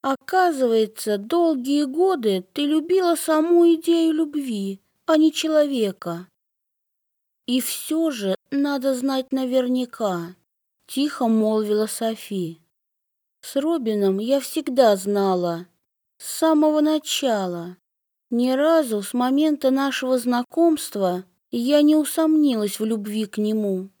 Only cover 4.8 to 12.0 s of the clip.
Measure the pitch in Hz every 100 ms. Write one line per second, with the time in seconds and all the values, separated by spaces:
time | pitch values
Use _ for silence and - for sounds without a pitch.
4.8 | _ _ - 311 320 302 320 311 294 262
5.8 | 208 185 170 170 180 _ _ _ _ _
6.8 | _ _ _ _ _ _ - 254 - -
7.8 | - 311 330 247 196 185 _ 277 285 277
8.8 | 269 262 269 269 262 262 254 262 247 254
9.8 | 247 - 214 175 170 185 _ _ _ _
10.8 | _ - 285 - 233 220 214 214 214 208
11.8 | 214 -